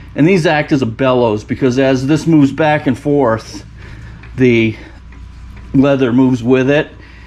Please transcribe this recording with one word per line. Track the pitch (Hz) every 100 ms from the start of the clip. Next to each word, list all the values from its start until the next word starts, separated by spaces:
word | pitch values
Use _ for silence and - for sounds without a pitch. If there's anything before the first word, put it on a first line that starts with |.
| -
And | - 151
these | 190 165
act | 151 147
as | 151
a | 117
bellows, | 113 135 127 120 107
because | - 120 135 123
as | 135 135 131
this | 151 160
moves | 160 135
back | 127 156 151 147
and | 123
forth, | 151 143 127 110 - - - - - - - - - -
the | 127 117 113 107 - - - - - - - - -
leather | 139 139 139 131
moves | 120 131 127
with | 113 131 131
it | 147 - - - -